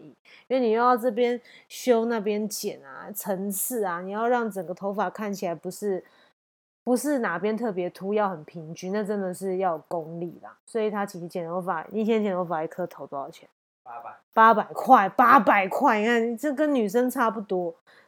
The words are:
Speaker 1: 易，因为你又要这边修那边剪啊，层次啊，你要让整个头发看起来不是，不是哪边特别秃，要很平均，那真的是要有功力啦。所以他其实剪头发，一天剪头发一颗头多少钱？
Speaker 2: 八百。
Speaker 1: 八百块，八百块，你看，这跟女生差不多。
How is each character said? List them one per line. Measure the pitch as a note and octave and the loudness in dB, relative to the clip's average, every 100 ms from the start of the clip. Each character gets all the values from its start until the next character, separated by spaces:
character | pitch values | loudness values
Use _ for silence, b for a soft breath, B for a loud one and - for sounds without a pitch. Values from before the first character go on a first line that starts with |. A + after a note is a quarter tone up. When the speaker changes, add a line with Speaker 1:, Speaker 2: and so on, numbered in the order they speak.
Speaker 1:
易， | D3+ A#2+ _ b b | -20 -20 _ b b
因 | C4 | 0
为 | |
你 | A#3 | 2
又 | A3+ | 4
要 | B3 B3 | 4 4
这 | A#3+ | 2
边 | G#3+ A#3+ A#3+ - B B | 0 0 0 -8 B B
修 | - - A3+ A3+ | -4 2 4 2
那 | A#3 | -2
边 | G#3 G#3 G#3+ | -2 -2 -4
剪 | - G#3 C3+ | -6 -8 -8
啊， | C#3 C3 - | -12 -16 -14
层 | G#3 F#3+ F#3 G3+ | -10 -6 -4 -4
次 | F#3+ - B3 | -4 -4 -2
啊， | G3 F3 | -2 -4
你 | F#3 | -4
要 | G#3 A#3 | -2 2
让 | B3 A3+ | 2 0
整 | F#3+ E3 | -4 -8
个 | |
头 | F3+ G3 | -6 -6
发 | F#3+ F#3 | -2 -4
看 | F#3+ G#3 | -4 -8
起 | F#3+ F#3 | -6 -6
来 | |
不 | D#3+ F3+ | -6 -8
是， | F3+ G#3 F3+ - b b b _ _ _ _ | -6 -4 -4 -6 b b b _ _ _ _
不 | - B3 | -2 0
是 | C#4 C#4 | 0 -2
哪 | G#3+ E3+ | -2 -2
边 | G#3 A3 | -2 -2
特 | A#3 | -4
别 | F#3 F3 | -4 -6
秃， | - F#3+ | -6 -4
要 | G#3+ G3+ | 0 0
很 | E3+ | -2
平 | D3+ F3 D#3 | -12 -14 -14
均， | E3 F#3 | -12 -6
那 | G#3 | -4
真 | G3+ G#3 | -4 -4
的 | F#3+ | -4
是 | F3+ G3 F#3 | -6 -4 -2
要 | F#3 | -2
有 | D#3+ - | -2 -6
功 | F3 D#3 E3+ | -8 -8 -8
力 | E3+ - | -10 -10
啦。 | - - _ | -20 -20 _
所 | A3+ | -4
以 | G#3+ | -2
他 | G3+ G3+ | -2 -6
其 | F3+ | -8
实 | E3+ | -10
剪 | F#3 E3 | -8 -6
头 | F3+ | -6
发， | F3+ E3 - | -4 -6 -6
一 | G#3 | -4
天 | A3 A3+ | 0 2
剪 | G#3 | 0
头 | F3+ | -2
发 | F3 E3 | -2 -4
一 | D#3+ | -4
颗 | - F3 | -6 -8
头 | - C#3+ | -10 -12
多 | C#3 | -10
少 | C#3 | -10
钱？ | - - _ _ _ | -14 -20 _ _ _
Speaker 2:
八 | B2+ A#2 | -18 -16
百。 | A#2 - _ | -16 -18 _
Speaker 1:
八 | - A3 | 8 8
百 | G#3+ - | 8 2
块， | - - B3 F#3+ | -2 6 8 8
八 | - A#3+ B3+ | 4 6 8
百 | G3 G3+ F#3+ | 8 4 2
块， | - C4+ G#3+ | 2 2 4
你 | G#3+ | 2
看， | A#3+ A#3 A#3 | 2 0 -2
这 | D4+ | -2
跟 | C4+ D4+ | 0 2
女 | C#4 G#3 | 2 0
生 | A3+ B3+ | 0 0
差 | C4 A3+ | 0 0
不 | G#3+ | -2
多。 | G3 F#3 F3 - _ b | -4 -4 -4 -8 _ b